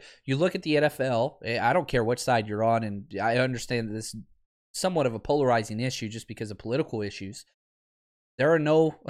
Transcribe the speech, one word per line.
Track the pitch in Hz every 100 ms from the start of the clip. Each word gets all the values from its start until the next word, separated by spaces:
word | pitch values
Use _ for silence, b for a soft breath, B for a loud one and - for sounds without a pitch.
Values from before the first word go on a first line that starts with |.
| B B -
you | 135
look | 180
at | 185
the | 160 147
N |
F | 147 -
L, | 131 117 135 -
I | 113 117 113
don't | 175 151
care | 127
which | 110 123
side | - 120 104
you're | 104
on, | 113 113
and | 110 101 - 95
I | 110 120
understand | 131 120 - 120 113
that |
this | 110 110
is | 113 - _ _ _ _
somewhat | - 185 170 131
of | 110
a |
polarizing | - 147 127 117 104 107
issue | 127 - 110
just | 113 -
because | 107 107
of | 101
political | 110 131 151 113
issues. | 104 - 95 - - _ _ _ _ _ _ _ _ -
There | 143
are | 165
no | 147 160 160 -